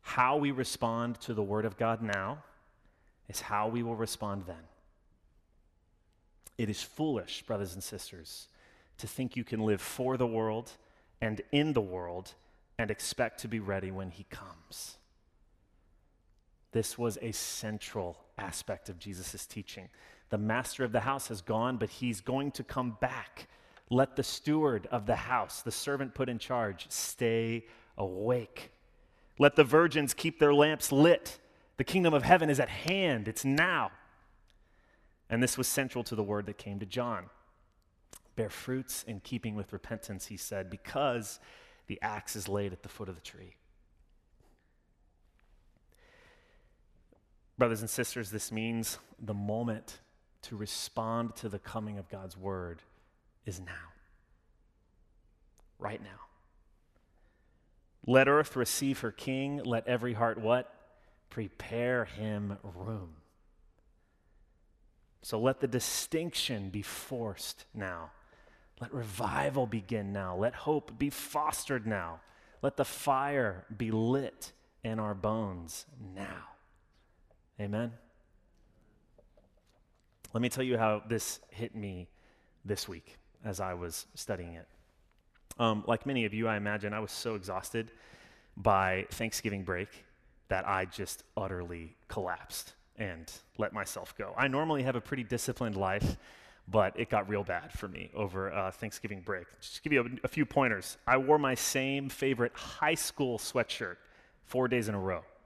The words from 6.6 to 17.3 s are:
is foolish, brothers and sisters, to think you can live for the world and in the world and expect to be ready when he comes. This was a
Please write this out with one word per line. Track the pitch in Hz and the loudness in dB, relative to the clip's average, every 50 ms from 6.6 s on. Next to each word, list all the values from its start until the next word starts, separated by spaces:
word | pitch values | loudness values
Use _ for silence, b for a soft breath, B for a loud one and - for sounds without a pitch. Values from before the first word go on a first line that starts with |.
| 117 104 | -2 -2
is | 104 - | -2 -4
foolish, | - - - - 156 156 139 113 - - - - - | -6 -10 -4 -2 0 2 2 0 -2 -4 -8 -10 -6
brothers | - 117 101 101 92 87 | -4 -2 -2 -2 -4 -6
and | 98 92 | -10 -10
sisters, | - - 95 - - - 90 80 - - - - - b b b b b b b b b | -10 -10 -10 -12 -12 -14 -16 -16 -16 -16 -16 -16 -18 b b b b b b b b b
to | b - | b -12
think | 113 - - 131 120 - | -10 -4 -4 -4 -2 -2
you | 123 117 | -4 -4
can | - - 110 | -2 -2 0
live | 110 107 104 95 | 4 4 4 2
for | - - - - 127 127 131 | 0 -8 -4 -2 0 0 2
the | 120 127 | 2 2
world | 120 113 113 110 110 107 113 120 - - - b b b b b b b b | 2 2 2 2 2 0 -2 -4 -8 -16 -20 b b b b b b b b
and | 113 110 107 107 - - | -2 -2 -2 -2 -4 2
in | - 143 151 156 147 | 4 4 4 6 4
the | 123 | 2
world | 104 95 90 90 87 87 87 90 92 - - b b b b b b b _ | 2 2 -4 -4 -4 -4 -6 -8 -8 -12 -18 b b b b b b b _
and | - 117 104 | -4 -2 -2
expect | 107 - - - - - 123 113 - - | -2 -4 -4 -6 0 0 0 0 0 -6
to | - 117 | -8 -4
be | 113 113 | -4 -2
ready | 101 95 101 95 95 95 | -2 0 -2 -2 -2 -4
when | 95 95 98 92 | -6 -6 -6 -8
he | 85 - 98 | -8 -12 -16
comes. | _ - - - - - - - - - - - - - - _ _ _ _ _ _ _ _ _ _ _ _ _ _ _ _ _ _ _ _ _ _ _ _ _ _ _ _ _ _ _ _ _ _ | _ -14 -16 -14 -16 -18 -20 -20 -18 -14 -14 -14 -14 -14 -18 _ _ _ _ _ _ _ _ _ _ _ _ _ _ _ _ _ _ _ _ _ _ _ _ _ _ _ _ _ _ _ _ _ _
This | - 113 107 - - | -2 -2 -2 0 -2
was | - 120 117 101 - | -2 -2 -2 -2 -2
a | 117 117 | -6 -6